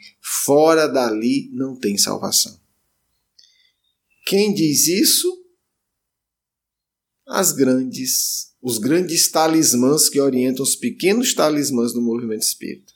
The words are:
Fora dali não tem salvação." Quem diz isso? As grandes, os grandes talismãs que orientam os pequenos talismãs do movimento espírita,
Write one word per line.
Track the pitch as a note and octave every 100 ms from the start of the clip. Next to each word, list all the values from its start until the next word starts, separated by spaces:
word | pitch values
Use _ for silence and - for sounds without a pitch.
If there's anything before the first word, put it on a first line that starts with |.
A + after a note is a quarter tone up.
| - _
Fora | - - - C#3+ D#3 D#3+ D3+
dali | C3 A#2+ G#2+ A#2 C#3 -
não | B2+ C3+ B2+
tem | G#2 G2+
salvação." | G#2 G2 G2 - - - _ _ _ _ _ _ _ _ _ _ _ _ _ _ _ _ -
Quem | G3 G#3
diz | D#3 D#3 C3 D3
isso? | F#3+ - - F4+ F#4 - _ _ _ _ _ _ _ _ _ _ _ _ _ _ _ _ _ C4+
As | - F3+
grandes, | D3 C3 C3 C3 B2+ B2+ - - - - _
os | B2 A2
grandes | A#2+ E3+ F3 E3 -
talismãs | D#3+ D#3+ D#3+ C3 B2 B2+ D3+ -
que | C#3
orientam | C#3 B2+ B2+ B2+
os | C3 -
pequenos | B2 - F3 A3+ C4 -
talismãs | D3+ D3+ C3+ A#2+ A#2
do | A#2+
movimento | A#2 A#2 A2+ A2
espírita, | - - - - _